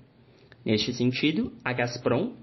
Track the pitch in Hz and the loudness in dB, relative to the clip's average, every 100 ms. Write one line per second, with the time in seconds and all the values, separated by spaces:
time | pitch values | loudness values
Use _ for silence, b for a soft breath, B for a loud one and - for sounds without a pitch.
0 | - _ b b b - - 107 - 117 | -20 _ b b b -8 0 2 0 0
1 | 123 127 147 170 247 - - 123 120 - | 0 2 0 0 -4 -6 -4 -2 -2 -2
2 | 123 117 226 - | 0 2 0 -4